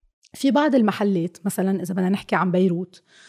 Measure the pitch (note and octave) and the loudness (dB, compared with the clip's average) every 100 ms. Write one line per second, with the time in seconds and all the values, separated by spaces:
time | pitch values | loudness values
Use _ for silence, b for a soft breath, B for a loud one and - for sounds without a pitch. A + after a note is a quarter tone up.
0 | _ _ _ - C#4 C4 D4 C4 G#3 - | _ _ _ -4 0 2 4 4 2 0
1 | G#3 F#3 F3 - G3 - F#3+ F#3+ F3+ F#3 | 0 0 -2 -6 -6 -2 -2 -2 -4 -2
2 | F#3 G3 - F3 F3+ F3+ F#3 E3+ F#3 - | 0 -2 -2 -2 0 2 2 0 -6 -16
3 | _ b | _ b